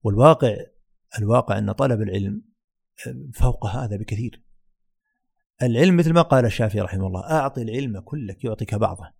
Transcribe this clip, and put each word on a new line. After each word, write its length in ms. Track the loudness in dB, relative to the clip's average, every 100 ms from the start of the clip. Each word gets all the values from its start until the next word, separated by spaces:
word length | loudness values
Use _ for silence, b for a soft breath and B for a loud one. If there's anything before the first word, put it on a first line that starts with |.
والواقع، 540 | -2 6 6 6 2 -2 -12 _ _ _ _ -6
الواقع 380 | 2 2 2 -2
أن 140 | -2
طلب 300 | -2 0 0
العلم 400 | -2 -2 -4 -6 _ _ _ _ _ _ -14 -14 -14
فوق 320 | 0 0 2
هذا 320 | -4 -6 -6 -8
بكثير. 440 | -6 -6 -8 -12 _ _ _ _ _ _ _ _ _ _ _ _
العلم 360 | -2 4 6 6
مثل 160 | 4
ما 80 | 4
قال 240 | 6 4
الشافعي 360 | 4 0 -2 -2
رحمه 260 | -4 -4 -4
الله: 140 | -6
"أعطي 400 | -2 -2 -2 -4
العلم 380 | -6 -6 -6 -8
كلك 440 | -10 -10 -10 -8
يعطيك 320 | -8 -6 -6
بعضه". 380 | -2 -2 -4 -16